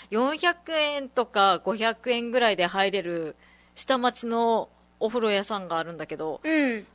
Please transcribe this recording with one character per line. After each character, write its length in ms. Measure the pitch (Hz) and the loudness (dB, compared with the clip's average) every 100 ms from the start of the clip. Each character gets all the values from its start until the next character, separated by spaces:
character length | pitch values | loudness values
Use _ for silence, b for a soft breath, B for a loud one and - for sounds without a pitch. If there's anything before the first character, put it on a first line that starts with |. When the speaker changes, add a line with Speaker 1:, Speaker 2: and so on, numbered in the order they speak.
| B | B
Speaker 1:
四 300 | 214 262 302 | -2 0 0
百 340 | 349 339 - | 0 0 -2
円 380 | 320 294 285 262 | 0 0 -2 -4
と 160 | - 233 | -2 0
か 320 | 214 196 185 | 4 4 4
五 180 | - 220 | 0 0
百 340 | 226 226 254 | 0 0 -2
円 200 | 240 233 | -2 0
ぐ 100 | 247 | 2
ら 120 | 233 | 2
い 40 | 180 | 4
で 80 | |
入 260 | 175 190 196 | 2 2 0
れ 120 | 196 | 0
る 340 | 175 170 156 - b b b | -4 -4 -6 -10 b b b
下 240 | - - 262 | -8 -2 0
町 280 | 247 233 233 | 0 -2 -2
の 440 | 233 233 220 - _ _ _ | 0 2 0 -2 _ _ _
お 100 | 220 | -4
風 120 | 240 | 0
呂 100 | 220 | 0
屋 140 | 202 | 0
さ 140 | 202 208 | 0 -6
ん 100 | 180 | -4
が 80 | 165 | -4
あ 60 | |
る 80 | 160 | -4
ん 60 | 165 | -8
だ 80 | 156 | -10
け 100 | 156 | -8
ど、 240 | 156 - | -6 -6
Speaker 2:
う 80 | 311 | 0
ん。 360 | 311 277 220 - | 2 2 -2 -8